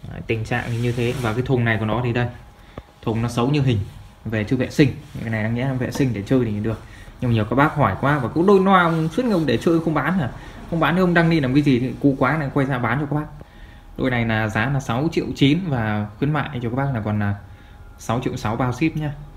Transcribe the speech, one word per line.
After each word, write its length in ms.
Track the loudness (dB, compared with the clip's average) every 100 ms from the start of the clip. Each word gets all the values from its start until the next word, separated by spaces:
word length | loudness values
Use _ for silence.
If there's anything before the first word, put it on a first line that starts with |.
| -12
Đấy, 100 | -12 -4
tình 180 | -4 -2
trạng 200 | -4 -2
thì 100 | -2
như 140 | -2
thế. 220 | 0 -2 -2
Và 120 | -2
cái 80 | -2
thùng 240 | 0 2 2
này 120 | 0
của 60 | 0
nó 160 | 0
thì 100 | 0
đây. 140 | 0 -2 -6 -20 -20 -20 -20 -20 -8
Thùng 200 | -4 -2
nó 60 | -2
xấu 220 | 0 2
như 120 | 2
hình. 180 | 2 0 -2 -12 -20 -14 -4
Về 180 | -4
chưa 120 | 0 0
vệ 140 | 0
sinh. 260 | 4 4 4 -12 -10
Cái 80 | -4
này 140 | -2
đáng 120 | -2 -2
nghĩa 120 | -2
là 60 |
vệ 180 | -2 -4
sinh 220 | 0 0
để 100 | 0
chơi 220 | 2 2 2
thì 140 | -2
được. 200 | -2 -4 -10 -18 -20 -6
Nhưng 100 | 0
mà 20 |
nhiều 120 | 2 2
các 100 | 2
bác 200 | 2 4
hỏi 200 | 0 2
quá 180 | 0 0
và 100 | 0
cũng 160 | 2 6
đôi 140 | 6
loa 240 | 6 6
ông 260 | 4 2 0
suốt 140 | 0
ngày 100 | 0
ông 120 | 0 2
để 120 | 0
chơi 220 | 2 2
không 140 | 2
bán 260 | 0 0 0
hả? 100 | -2 -6 -16 -16 -6
Không 100 | 0
bán 160 | 2 4
thì 60 |
ông 120 | 4
đăng 160 | 4 4
đi 100 | 2
làm 140 | 4
cái 100 | 4
gì 160 | 4 4
thì 140 | 2 2
cú 140 | 0 2
quá 180 | 0 0
này, 120 | -2
quay 120 | 0 0
ra 140 | 0
bán 200 | 0 0
cho 60 | 0
các 100 | -2
bác. 100 | -4 -12 -20 -20 -20 -20 -16 -4
Đôi 120 | -2
này 160 | 0 0
là 220 | 0 0
giá 220 | 0 0
là 100 | -2
sáu 280 | -2 -2 0
triệu 140 | -2 -4 2
chín 240 | 4 4 0
và 400 | -2 0 -2 -4 -2
khuyến 160 | -2
mại 260 | 0 -2 -4
cho 60 | -4
các 60 | -2
bác 180 | -2
là 80 | -2 -2
còn 140 | 0
là 160 | 0 -2 -8 -20 -20 -20 -20 -14
sáu 240 | -4 -2
triệu 140 | -2 -4
sáu 180 | -4 -2
bao 180 | -2
ship 220 | 0 -2 0
nhá. 180 | -6 -8 -14